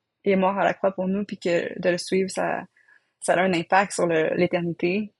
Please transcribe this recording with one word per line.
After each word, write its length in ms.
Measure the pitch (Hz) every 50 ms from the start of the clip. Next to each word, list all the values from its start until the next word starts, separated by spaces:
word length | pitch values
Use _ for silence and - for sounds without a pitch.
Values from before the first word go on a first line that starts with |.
| _ _ _ _ -
il 80 | 202 196
est 20 |
mort 220 | 190 185 185 202 202
à 60 | 170
la 80 | 170 180
croix 180 | - - 190
pour 160 | 190 - 185
nous, 160 | 190 190 202 208
puis 160 | - 208 -
que 400 | - 180 170 170 - - - -
de 80 | 180 185
le 80 | 170
suivre, 320 | 175 - - 190 190 190 190
ça, 340 | - - 180 165 - 180 185 - _ _ _ _ _ _ _ _ _ _
ça 140 | - - 175
a 40 | 170
un 120 | 185 190 175
impact 400 | 165 170 - 190 190 208 196 -
sur 120 | - 175
le, 300 | 170 165 160 156 170 175
l'éternité. 800 | 175 175 175 - 175 170 170 160 - - 175 185 208 214 202 -